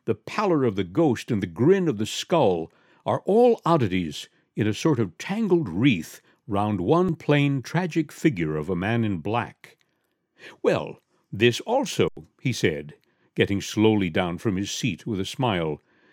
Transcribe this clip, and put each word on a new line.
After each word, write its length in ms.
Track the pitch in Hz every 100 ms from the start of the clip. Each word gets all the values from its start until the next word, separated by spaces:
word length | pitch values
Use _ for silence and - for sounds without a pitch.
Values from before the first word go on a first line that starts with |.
| -
the 80 |
pallor 500 | 107 - - 208 160
of 120 | 127 98
the 80 |
ghost 460 | 90 101 165 107 -
and 120 | 110
the 40 | 92
grin 420 | 82 135 196 170
of 100 | 104
the 80 | 107
skull 640 | - - 175 113 87 80 _ _ _ -
are 160 | 107 -
all 340 | 208 247 226
oddities 640 | 160 165 107 92 82 71 - _ _ -
in 100 | 107
a 80 |
sort 240 | 104 165 127
of 180 | 98 -
tangled 500 | - 202 214 175 139
wreath 520 | 82 139 95 - - _ _ -
round 340 | 101 107 104
one 340 | 87 165 185
plain 460 | 165 - 147 143 139
tragic 480 | - 165 185 165 151
figure 460 | - 165 98 80 78
of 140 | 78
a 60 | 90
man 280 | 95 117
in 140 | 110 90
black. 580 | 78 117 107 - - _ _ _ _ _ _ _ - -
"Well, 380 | 247 139 76 - _ _ _
this 300 | 101 120 120
also," 480 | - 247 208 - 87 - - _
he 120 | 135
said, 420 | 117 98 76 73 - _ _ _
getting 260 | - - 101
slowly 480 | - - 110 107 92
down 300 | 80 87 85
from 180 | 117 92
his 140 | 101
seat 360 | - 131 87 -
with 140 | 98
a 60 | 98
smile, 560 | - 123 92 80 76 _ _ _